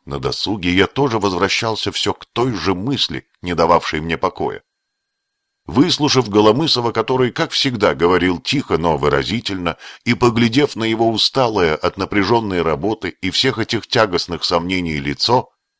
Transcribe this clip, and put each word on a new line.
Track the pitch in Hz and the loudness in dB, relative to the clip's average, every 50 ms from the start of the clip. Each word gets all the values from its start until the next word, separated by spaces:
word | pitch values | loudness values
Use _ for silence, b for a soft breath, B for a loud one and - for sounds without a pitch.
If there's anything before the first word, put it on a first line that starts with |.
| - | -12
на | 71 69 69 | -10 -8 -6
досуге, | 65 67 64 - - 90 110 101 82 87 90 | -4 -4 -6 -4 -6 -6 -6 -2 -2 0 2
я | 95 95 | 2 2
тоже | - - 131 147 127 113 107 | 2 2 0 0 0 0 0
возвращался | 98 101 90 87 98 92 - - 117 110 107 - - 101 | 0 0 0 0 0 0 0 -2 -2 -4 -4 -4 -6 -6
всё | - - - 104 - | -4 -4 -2 -4 -4
к | - - | -6 -8
той | _ - 117 127 131 110 | _ -4 -2 -2 -2 -2
же | 85 76 95 92 | -2 -2 -2 -2
мысли, | 90 104 139 135 107 - - 73 64 - _ _ _ - | -2 -2 -4 -2 -2 -2 -4 -6 -10 -12 _ _ _ -6
не | 87 87 | -4 0
дававшей | 80 82 85 85 80 - - 80 76 | 2 4 4 4 2 2 0 -6 -4
мне | 80 82 82 | -4 -4 -4
покоя. | - - 90 - - 80 62 50 - _ _ _ _ _ _ _ _ _ _ _ _ _ _ _ _ _ _ _ _ - | -2 -2 -4 -4 -4 -6 -6 -6 -10 _ _ _ _ _ _ _ _ _ _ _ _ _ _ _ _ _ _ _ _ -10
Выслушав | - 82 123 165 170 - - 151 135 - 131 120 107 | -2 2 2 4 4 2 0 0 2 2 2 2 2
Голомысова, | 104 107 107 107 113 139 165 139 120 123 120 117 107 | 4 6 6 6 6 4 2 0 0 0 -2 -2 -2
который, | 113 107 - 131 127 127 117 | -2 -2 0 2 0 0 0
как | - 156 165 151 | 0 -2 -4 -4
всегда, | - - - 135 123 101 101 85 73 | -2 -2 -2 -2 0 2 2 2 2
говорил | 65 85 87 92 87 87 92 87 82 | 4 2 4 4 4 2 2 0 -2
тихо, | - - - 147 - - 90 | -4 -4 -4 -2 -2 0 -2
но | 78 82 85 73 | 0 2 2 0
выразительно, | 67 69 73 67 69 65 65 98 120 - - 98 92 87 82 80 B B B B B B | 2 2 2 2 0 0 -2 -4 -4 -4 -6 -6 -4 -4 -6 -6 B B B B B B
и | 117 120 | -2 0
поглядев | - 120 120 110 123 120 113 113 143 147 - - | 2 2 2 4 4 2 2 2 2 0 0 0
на | 104 113 | -2 -2
его | 113 113 110 117 117 | 0 0 2 2 0
усталое | 110 101 - - - 139 127 113 107 98 87 78 76 | 2 0 -2 0 2 2 0 2 2 2 2 2 2
от | - - 87 - | 0 -2 -2 -2
напряжённой | 95 95 - 98 104 95 98 120 117 110 98 92 87 | -2 -4 -2 0 0 2 2 2 0 0 0 -2 0
работы | 80 80 76 71 87 107 107 - 95 85 | 0 0 0 -2 -2 -4 -4 -4 -6 -10
и | - - - 90 | -8 -6 -6 -4
всех | - - - 135 123 117 | -2 0 0 0 0 -2
этих | 110 - 120 101 - | -4 -4 -4 -6 -4
тягостных | - - 117 110 98 87 82 - - 85 78 - | 0 2 2 2 2 2 -2 -4 -4 -8 -6 -2
сомнений | - 90 82 87 90 92 90 87 80 76 | 0 0 0 0 0 -2 -2 -2 -2 -4
лицо, | 71 69 71 69 - - 113 123 127 - - _ _ _ _ _ | -4 -4 -4 -4 -2 0 2 2 0 0 -2 _ _ _ _ _